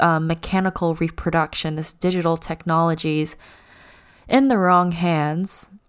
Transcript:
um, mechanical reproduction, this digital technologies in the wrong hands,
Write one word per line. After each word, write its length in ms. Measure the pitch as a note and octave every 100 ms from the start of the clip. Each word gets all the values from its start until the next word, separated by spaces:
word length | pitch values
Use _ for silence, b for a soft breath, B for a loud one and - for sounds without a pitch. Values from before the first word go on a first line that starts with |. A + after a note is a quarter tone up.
um, 260 | E3+ D#3+ D#3+
mechanical 680 | E3 - F#3 F#3 - E3+ D#3+
reproduction, 800 | E3 - F3 E3 D3+ - D#3+ D#3
this 180 | D#3+
digital 420 | - F3+ F#3 E3 E3
technologies 1040 | - E3 E3+ E3 E3 D#3+ D#3+ D3+ D3+ - b b b b b b b b b
in 180 | C4 C4+
the 100 | A3
wrong 360 | F#3 F3+ F3+
hands, 760 | E3+ F3 D#3 D3+ E3 G3 - - G3